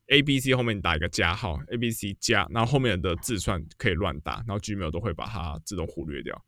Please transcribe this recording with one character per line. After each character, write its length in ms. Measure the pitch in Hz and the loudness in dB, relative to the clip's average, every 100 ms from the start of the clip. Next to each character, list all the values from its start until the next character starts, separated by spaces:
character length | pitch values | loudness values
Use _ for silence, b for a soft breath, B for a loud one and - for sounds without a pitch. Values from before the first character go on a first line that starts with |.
| - | 2
A 140 | 139 | 4
B 180 | 143 139 | 6 2
C 160 | 131 127 | 4 2
后 80 | |
面 160 | 120 104 | 2 0
打 160 | 90 82 | 2 2
一 40 | |
个 100 | 87 | 0
加 260 | - 87 87 | 2 2 2
号 240 | 110 67 69 | -2 -4 -4
，A 100 | 120 | -2
B 140 | 117 | -2
C 240 | 117 101 98 | -2 -4 -2
加， 280 | - 107 - | 2 2 2
然 120 | 113 | 0
后 80 | 113 | 2
后 80 | 139 | 4
面 200 | 127 92 | 4 2
的 160 | 92 87 | 0 -2
字 220 | - 110 | -2 -2
串 240 | 101 92 80 - | 0 -2 -4 -4
可 120 | - | 0
以 40 | |
乱 260 | 85 95 71 | 2 0 -2
打， 220 | - 53 113 | -6 -6 -4
然 20 | |
后 80 | 101 | -4
Gmail 340 | - 101 90 | -4 -4 -4
都 80 | 82 | -2
会 140 | 104 | -4
把 120 | - 58 | -4 -6
它 340 | 110 82 76 - | -6 -6 -6 -6
自 100 | 92 | -6
动 100 | 82 | -6
忽 180 | - 78 | -6 -8
略 160 | 71 | -8
掉。 180 | - - | -8 -10